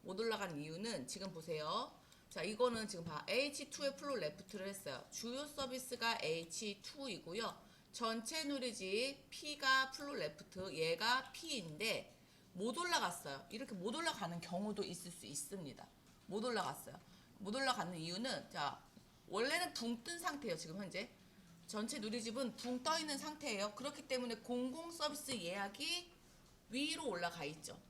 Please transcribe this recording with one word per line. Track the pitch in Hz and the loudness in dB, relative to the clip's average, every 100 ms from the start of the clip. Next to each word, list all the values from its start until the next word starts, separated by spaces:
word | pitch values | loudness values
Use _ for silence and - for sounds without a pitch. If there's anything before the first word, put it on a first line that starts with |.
못 | - 190 | -6 0
올라간 | 226 214 196 147 | 2 2 0 -2
이유는 | 151 160 220 196 123 | -4 -2 -2 -2 -2
지금 | 196 190 | -4 -4
보세요. | 165 160 156 151 196 285 - - - - | -6 -2 0 2 0 -2 -8 -20 -20 -10
자, | - | -2
이거는 | 170 214 247 226 214 | -2 6 6 6 -2
지금 | 180 | -4
봐. | 165 151 - | -4 -4 2
에이치 | 226 285 285 285 | 4 4 0 -6
투에 | - 285 269 | 0 0 0
플로 | 285 262 | -2 0
레프트를 | 151 151 - 208 190 | 0 -2 -10 -6 -4
했어요. | 196 - 131 - | -4 -6 -6 -6
주요 | - 226 254 294 | -6 -4 -4 -4
서비스가 | 285 262 254 247 240 233 226 | -4 -2 -2 -4 0 2 2
에이치 | 151 165 165 - 214 202 | 2 2 0 -2 -2 -4
투이고요. | - 294 269 175 - 190 214 - - - - | -8 -6 -4 -4 -4 -2 -2 -4 -14 -20 -14
전체 | - 233 226 226 320 | -2 0 2 0 0
누리집 | 285 277 247 - 190 202 262 277 - | 2 2 0 -2 2 4 2 0 -12
P가 | - 302 285 269 262 262 | -8 -6 2 8 8 8
플로 | 262 285 | 0 -4
레프트, | 277 151 - - 185 190 | 0 -2 -2 -12 -6 -4
얘가 | 156 160 170 220 254 254 | 2 4 4 6 6 4
P인데 | - 330 269 165 151 220 165 - - - - - | -10 -2 -2 -2 -2 2 0 -2 -16 -20 -20 -14
못 | 175 214 294 | -2 0 2
올라갔어요. | 349 330 196 165 151 139 - | 4 4 4 0 -4 -6 -6
이렇게 | 220 269 | -6 -6
못 | 202 185 | -2 -2
올라가는 | 269 330 - 175 170 | 2 2 2 -2 -2
경우도 | - 185 208 208 | -2 0 0 0
있을 | 196 175 175 | -2 -4 -8
수 | 165 - | -10 -6
있습니다. | 143 - 196 151 - - - - - - | -4 -4 -4 -6 -8 -14 -18 -20 -20 -4
못 | 196 | 0
올라갔어요. | 247 226 147 147 - - - - - - | 2 2 2 -2 -8 -12 -16 -20 -20 -8
못 | 196 | -2
올라가는 | 240 269 240 170 180 | 2 4 4 2 0
이유는, | 165 180 254 180 - | -2 0 0 0 -2
자, | 175 143 - - - - - - | 0 0 0 -12 -20 -20 -20 -2
원래는 | 196 254 330 302 | 2 4 4 2
붕 | - 233 233 | 0 0 0
뜬 | - 339 | -2 -2
상태예요. | - 285 240 156 | 0 0 0 0
지금 | 165 180 | -2 -4
현재. | 190 175 233 - - - - - - | -4 -4 -4 -8 -20 -20 -20 -20 -6
전체 | 214 220 294 | -2 0 0
누리집은 | 214 233 220 226 254 - | 0 0 0 0 0 0
붕 | 240 254 | -2 2
떠 | 285 330 | 4 4
있는 | 311 277 | 4 0
상태예요. | 294 302 294 208 208 | -2 -2 0 2 0
그렇기 | 208 254 285 - | 0 -4 -6 0
때문에 | 254 247 226 | 0 2 -2
공공 | - 247 254 302 339 | 0 2 2 -2 -6
서비스 | 330 302 285 - | 0 0 0 -4
예약이 | 247 170 190 202 208 302 349 349 - - - - - - | -2 -2 -2 -2 -2 -2 -2 -4 -18 -20 -20 -20 -20 -4
위로 | 233 302 320 294 | 0 2 2 0
올라가 | 175 175 170 | 2 0 0
있죠. | 147 156 - - - | -4 -4 -10 -12 -14